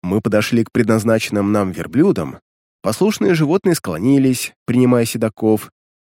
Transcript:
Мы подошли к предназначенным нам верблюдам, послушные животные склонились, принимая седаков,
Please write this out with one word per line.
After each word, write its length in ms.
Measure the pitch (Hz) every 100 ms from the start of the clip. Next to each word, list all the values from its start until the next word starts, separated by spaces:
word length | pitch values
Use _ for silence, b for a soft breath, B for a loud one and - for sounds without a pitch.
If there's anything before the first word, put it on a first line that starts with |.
Мы 180 | 90 104
подошли 420 | 104 107 - 117
к 80 | 110
предназначенным 800 | 127 107 110 113 113 - 104 101
нам 220 | 104 95
верблюдам, 640 | 87 80 117 196 95 71 - _ _ _ _
послушные 540 | 98 - 208 - 202
животные 400 | 165 147 190 190
склонились, 800 | 165 - 80 120 139 131 123 - - -
принимая 380 | 123 123 123
седаков, 680 | 113 117 110 - 110 107 - _ _ _ _